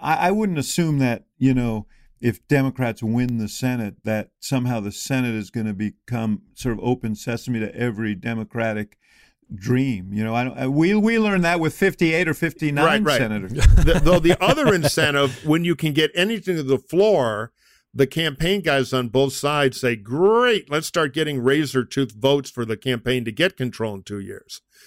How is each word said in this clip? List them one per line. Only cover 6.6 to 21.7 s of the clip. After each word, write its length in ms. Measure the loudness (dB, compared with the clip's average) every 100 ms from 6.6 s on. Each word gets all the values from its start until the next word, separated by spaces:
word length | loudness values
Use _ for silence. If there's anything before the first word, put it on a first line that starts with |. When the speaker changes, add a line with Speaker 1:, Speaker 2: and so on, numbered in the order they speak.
| -6 -4
Speaker 1:
of 60 |
open 300 | -2 -2 -4
sesame 440 | -8 -6 -8 -4 -4
to 140 | -4
every 400 | -4 -4 -4 -4
Democratic 840 | -4 -6 -8 -6 -4 -4 -4 -8 _ _ _ _ _ -18
dream. 580 | -10 -2 0 0 -4 -6
You 120 | -4
know, 100 | -2
I 100 | -2
don't, 140 | -4 -4
I, 100 | -2
we, 260 | 2 2
we 240 | 4 2 2
learned 260 | 2 2
that 160 | 2 0
with 140 | -2
fifty-eight 540 | 0 0 2 0 2 0
or 60 |
fifty-nine 500 | -2 -4 -2 -2 2
Speaker 2:
Right, 180 | 2 4
right. 160 | 2 2
Speaker 1:
senators. 340 | 0 -4 -6
Speaker 2:
<laughs> 320 | 4 8 8
The, 160 | 6 6
though 140 | 6 6
the 160 | 6 4
other 320 | 2 4 4
incentive, 720 | 4 2 2 2 2 0 -2 0
when 180 | 0
you 100 | 2
can 180 | 0 0
get 180 | 0 0
anything 420 | 0 -2 -2 -4 -4
to 60 |
the 160 | 0 0
floor, 760 | 0 2 4 4 2 -2 -6 _ _ _ _
the 120 | 0 0
campaign 540 | 2 -2 -2 -2 0
guys 320 | 0 0 0
on 160 | -2 0
both 240 | 0 0
sides 480 | 0 -2 2 0 0
say, 160 | -4 -4
"Great, 720 | -6 2 4 4 2 0 -2
let's 160 | -6 -2
start 280 | -2 -2
getting 260 | -2 -2 0
razor 440 | 2 2 0